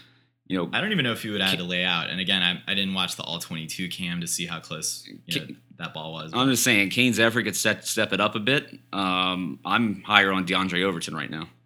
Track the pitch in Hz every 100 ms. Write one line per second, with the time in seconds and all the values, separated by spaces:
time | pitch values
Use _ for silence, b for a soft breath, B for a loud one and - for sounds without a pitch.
0 | B B B _ - 92 87 107 202 202
1 | 127 110 110 104 95 92 90 90 90 85
2 | 73 87 92 95 90 90 - 98 95 95
3 | 90 - - 85 - 80 80 - 87 -
4 | 90 87 82 - 85 85 - 78 78 -
5 | - - - - 76 - _ - 82 78
6 | 80 80 80 107 135 120 127 107 95 90
7 | 127 107 113 117 104 95 110 101 - -
8 | 104 98 104 113 104 147 - - - 98
9 | 95 92 92 92 87 69 85 104 113 90
10 | - 104 98 95 90 92 95 90 98 85
11 | 82 80 64 78 - _